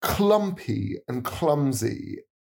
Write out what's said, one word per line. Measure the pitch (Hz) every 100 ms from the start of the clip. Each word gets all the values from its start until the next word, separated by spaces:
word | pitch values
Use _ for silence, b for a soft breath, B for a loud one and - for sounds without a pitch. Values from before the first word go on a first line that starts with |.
clumpy | - - 202 214 202 180 - 107 101 - -
and | 123
clumsy | 120 - 165 147 139 123 113 - - - - _ _